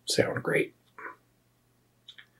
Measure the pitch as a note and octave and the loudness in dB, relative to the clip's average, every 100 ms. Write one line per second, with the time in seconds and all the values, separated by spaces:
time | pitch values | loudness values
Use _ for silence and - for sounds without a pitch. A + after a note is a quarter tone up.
0 | - - - - - G#2+ - _ _ - | -2 2 2 2 0 0 0 _ _ -18
1 | - - _ _ _ _ _ _ _ _ | -16 -18 _ _ _ _ _ _ _ _
2 | - - - | -20 -20 -20